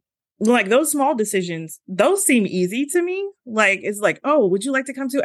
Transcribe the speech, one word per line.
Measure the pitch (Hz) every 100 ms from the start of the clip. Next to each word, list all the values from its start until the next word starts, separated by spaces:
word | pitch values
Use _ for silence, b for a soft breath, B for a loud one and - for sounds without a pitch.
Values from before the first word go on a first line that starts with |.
| _ _ _ -
like, | 214 240 190
those | 240 302
small | 294 277 269
decisions, | 214 196 175 165 160 - -
those | 185 240 392
seem | - 247 196
easy | 185 180 226 285
to | 349
me. | 349 381 403 -
Like, | 247 220 202 190
it's | 160 208
like, | 202 -
"Oh, | 269 302 196
would | 196
you | 247
like | 262
to | 269
come | 254 269
to?" | 269